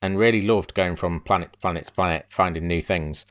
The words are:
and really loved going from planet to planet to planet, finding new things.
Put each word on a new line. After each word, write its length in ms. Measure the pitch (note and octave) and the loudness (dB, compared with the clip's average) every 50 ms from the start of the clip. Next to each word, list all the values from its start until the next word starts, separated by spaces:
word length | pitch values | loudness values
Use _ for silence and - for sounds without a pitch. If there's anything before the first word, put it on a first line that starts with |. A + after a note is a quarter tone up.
and 160 | - G2 G2 F#2+ | -4 -2 2 4
really 240 | A2+ A#2 A2+ A2 | 4 4 4 4
loved 320 | G2 G#2+ A2+ G2+ - - - | 2 2 2 2 0 0 0
going 220 | G2 F#2 F2+ F2 | 0 0 0 0
from 240 | - - F2 E2+ E2 | -2 -2 -2 -2 -2
planet 320 | - - G2+ F2+ E2+ - | -2 0 0 0 -2 -6
to 60 | - _ | -10 _
planet 260 | - F#2 E2+ E2 D2 | -4 -4 -4 -4 -8
to 60 | - | -6
planet, 340 | - - F#2 F2 E2 D#2 - - | -2 0 0 0 0 -2 -4 -4
finding 380 | - - F#2 F2+ E2 E2 E2+ | 0 0 0 0 0 -2 -2
new 160 | E2+ E2+ E2 | -2 -2 0
things. 440 | E2 - F#2+ F2 D#2 D2+ D2 - - - | 0 0 0 0 -2 -4 -8 -10 -10 -2